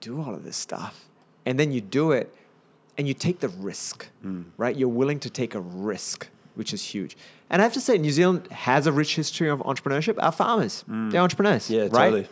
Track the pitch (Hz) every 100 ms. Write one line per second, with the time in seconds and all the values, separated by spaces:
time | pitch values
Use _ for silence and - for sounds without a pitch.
0 | 113 139 143 85 76 - - - 92 -
1 | - _ _ _ - 127 151 127 98 135
2 | 160 131 - - _ _ _ _ _ -
3 | 143 131 - 175 120 92 98 - - -
4 | - _ 95 90 85 - 120 135 127 117
5 | 135 147 127 - 120 107 87 90 104 92
6 | - - - _ _ - 107 104 - 104
7 | 90 - - - - 180 226 262 - 208
8 | 151 143 180 180 - - - 139 147 143
9 | 151 - 151 - 160 143 131 131 143 139
10 | 160 - 160 165 202 233 113 - - 214
11 | - 175 180 - 202 127 - 110 104 117
12 | 165 104 95